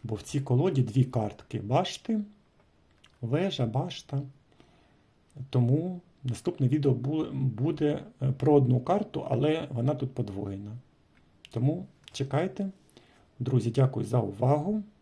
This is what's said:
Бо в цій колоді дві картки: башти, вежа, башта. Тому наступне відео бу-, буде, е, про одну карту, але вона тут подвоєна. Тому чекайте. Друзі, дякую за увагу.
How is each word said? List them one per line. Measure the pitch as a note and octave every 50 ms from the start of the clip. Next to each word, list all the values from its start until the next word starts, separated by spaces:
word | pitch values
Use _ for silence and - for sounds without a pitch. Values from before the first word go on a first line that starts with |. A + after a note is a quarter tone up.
| -
Бо | A2+ A2
в | G2+
цій | - - - C#3+
колоді | C3+ - B2 B2 D#3+ F#3+ E3 C3
дві | A2 G#2 G#2 C3 B2+
картки: | - - A#2+ G#2+ G#2 - - - _ - G#2+
башти, | G2+ G2+ B2 D#3 F#3 F3+ - - _ - A3+ G#3+ G#3 - - _ _ _ _ _ _ _ _ _ _ _ _ _ _ _ _ _
вежа, | - A2+ B2 D#3 F#3 G3 - - B2+
башта. | A2+ A2 C3 D#3+ F3+ - - - - - C#3 C#3+ C3 - - _ _ _ _ - _ _ _ _ _ _ _ _ _ _ _ _ _ - D3 C3 -
Тому | - C3+ B2 A#2 C3 D#3 E3 F#3 F#3 F3 - _ _ _ -
наступне | B2+ A2+ - - F3 F3 - C3+
відео | A#2+ C3 D#3 C#3+ C#3
бу-, | B2+ A#2 B2 C3+ D#3 D#3 D#3 D3+ D3
буде, | C3+ C#3 C3+ G#2+ G#2 B2+ D#3 D#3+ D3+ D3+ D3 D3 C#3+ - - - _
е, | C3 C3+
про | - - - C#3+ D3+
одну | C#3+ C3+ A#2+ B2 A#2+
карту, | B2 - F3+ G#3 G#3+ - - - - -
але | - A2+ C#3 D3+ D#3 E3 E3+ -
вона | C3 A#2 A#2 C3+ D3+
тут | - C#3 C3 -
подвоєна. | - A#2 G2+ F#2+ G2 G#2+ G2+ G2 G2 G2+ G#2 A2 B2 - _ _ _ _ _ _ _ _ _ _ _ _ -
Тому | - A2+ A#2+ C#3 D#3+ F3+ F#3+ - _ _ - -
чекайте. | - - C#3 C3+ - C#3+ E3+ F#3+ F#3+ - G3 F#3+ F#3+ - _ _ _ - - _ _ _ _ _ _ _
Друзі, | B2 A#2+ C3 A#2+ G#2 A#2
дякую | A2 - C3 C3+ - - -
за | - B2 B2
увагу. | A2 G2 G2 G2+ A#2+ B2+ C#3+ D3+ D3 F#3+ G#3+ A3 G3+ - _ _